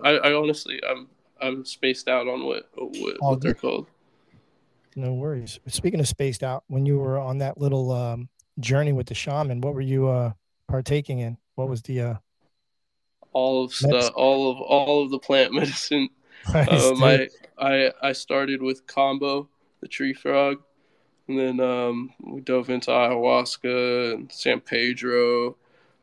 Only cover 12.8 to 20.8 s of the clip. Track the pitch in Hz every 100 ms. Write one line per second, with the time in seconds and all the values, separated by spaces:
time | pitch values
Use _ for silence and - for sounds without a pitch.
12.8 | _ _ _ _ _ 135 131 131 127 -
13.8 | 139 123 120 - 131 135 135 131 - 143
14.8 | 139 147 135 135 - 135 127 143 139 -
15.8 | - 147 135 _ _ - - 160 - 139
16.8 | 131 131 131 135 131 - - - 135 135
17.8 | 131 - 135 127 - 139 139 135 131 131
18.8 | - 143 135 135 143 139 147 _ _ -
19.8 | - - 135 135 139 139 139 139 _ _